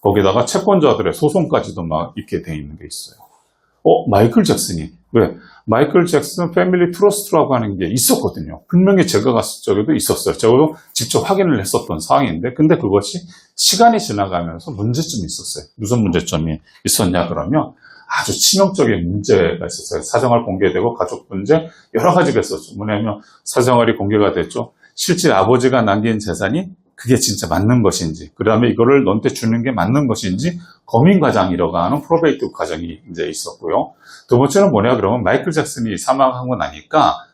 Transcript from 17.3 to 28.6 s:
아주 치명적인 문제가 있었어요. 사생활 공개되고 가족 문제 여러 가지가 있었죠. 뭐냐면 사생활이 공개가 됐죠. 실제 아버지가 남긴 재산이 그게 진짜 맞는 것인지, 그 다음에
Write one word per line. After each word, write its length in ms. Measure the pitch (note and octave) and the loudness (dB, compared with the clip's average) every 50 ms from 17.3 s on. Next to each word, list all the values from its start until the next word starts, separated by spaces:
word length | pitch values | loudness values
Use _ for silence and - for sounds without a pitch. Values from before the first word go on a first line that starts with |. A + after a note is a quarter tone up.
| E2+ D#2+ C#2 E2+ C3 D#3 - - - _ _ - - - - _ | -4 -6 -4 -2 0 -2 -2 -2 -8 _ _ -20 -20 -20 -14 _
아주 240 | - - - - C3 | -8 -8 -6 -6 -4
치명적인 760 | - - - - F#3 G3 G3 - F#3 D3 A#2 A2 F2 E2+ E2+ | -2 0 0 2 2 2 2 2 0 0 2 2 0 -2 -4
문제가 580 | G2 G#2 G#2 - A2+ G2 F2 E2 E2+ E2 F2 | -4 -4 0 2 2 4 4 2 0 -4 -6
있었어요. 360 | F2 - - - - - E2 D#2+ | -10 -10 -12 -12 -8 -10 -8 -8
사생활 420 | - - A#2+ C3+ B2 A#2+ A#2 A#2 | -2 -2 0 2 2 2 2 0
공개되고 500 | - F#2 F#2+ G2+ F#2 F2+ F#2 F#2+ A#2 A#2 | -2 -4 0 0 0 0 0 -2 -2 -2
가족 320 | - F2+ - - F2+ - _ | -2 -6 -6 -6 -14 -14 _
문제 380 | G2 F#2+ G2 G2+ D3 D#3+ D#3+ E3 - _ _ _ - | -10 -8 0 2 2 2 2 -4 -16 _ _ _ -4
여러 180 | A2+ A2 F3 E3+ | 0 2 2 2
가지가 280 | F3+ E3+ C#3+ - A2 | 4 2 2 2 0
있었죠. 360 | F#2+ - G2 - - - - | -2 -2 -6 -10 -10 -14 -14
뭐냐면 440 | G#2 G2+ G#2+ G#2+ G#2 A2+ A2 G2+ - - _ _ _ _ | -10 -6 -4 -4 -2 -2 -4 -6 -8 -12 _ _ _ _
사생활이 520 | - - - B2+ B2+ B2+ A#2+ A#2 A2+ G#2+ | -4 -2 0 2 4 4 4 4 2 0
공개가 360 | - G#2 G2 G#2+ G#2+ G#2 F#2+ E2+ | 0 -2 0 2 2 2 2 2
됐죠. 400 | F#2 E2 - - B2 A#2 - _ _ _ _ _ | -2 -4 -4 -6 -8 -10 -10 _ _ _ _ _
실제 360 | - - - F3+ - F3 E3 | -8 -2 -2 -2 0 2 2
아버지가 520 | A#2 F#2+ F#2+ G2+ B2 B2 A#2 C3 A#2+ C3 A2+ | 4 4 4 4 2 4 4 2 2 2 2
남긴 360 | G#2+ G2 G#2+ G#2+ A#2 A2+ G#2+ | 2 0 0 0 -2 -2 -2
재산이 520 | G#2 G2 E2+ - G#2 G2 A#2 D#3+ F#3+ F3+ - _ _ _ _ | -4 -6 -6 -4 -2 -2 -2 -2 -6 -6 -12 _ _ _ _
그게 200 | _ - A#2 B2+ | _ 0 2 2
진짜 320 | A2+ - - G#2 F#2+ - E2+ | 2 2 0 -4 -4 -4 -2
맞는 340 | E2 E2 G2 G#2+ B2 B2 A2 | -2 0 2 2 2 4 4
것인지, 520 | G2 E2+ - F#2 E2 D#2 D#2+ D2+ D2 _ | 2 0 0 -4 -6 -6 -8 -12 -20 _
그 100 | _ - | _ 0
다음에 240 | G#2 A2 A2 | 0 2 2